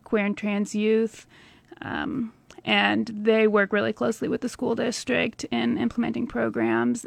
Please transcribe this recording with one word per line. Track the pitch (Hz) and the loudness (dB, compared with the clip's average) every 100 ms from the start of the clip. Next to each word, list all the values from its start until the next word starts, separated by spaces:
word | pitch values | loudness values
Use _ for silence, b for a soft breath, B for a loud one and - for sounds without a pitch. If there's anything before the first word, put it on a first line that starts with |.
queer | - 220 202 | -2 0 0
and | 202 | -2
trans | 208 202 202 | -2 -2 0
youth. | 208 214 220 226 - - B B B B - | 0 4 4 2 -4 -20 B B B B -12
Um, | - - 73 - 226 - - - | -8 -4 -4 -4 -6 -10 -20 -8
and | - 208 202 214 220 | 0 2 4 2 -2
they | 214 214 220 220 | -2 2 4 6
work | 208 196 | 4 2
really | 208 220 | 2 0
closely | 214 240 226 208 | 0 -2 -2 -2
with | - | -2
the | 240 | -4
school | - 240 | -4 -2
district | 233 240 - - 247 233 - | 0 -2 -4 -2 0 0 -4
in | - 240 233 240 | -4 -2 0 0
implementing | 240 - 233 233 233 | -2 -2 -2 -2 -4
programs. | 240 233 - - 117 120 226 | -2 -2 0 0 2 0 -2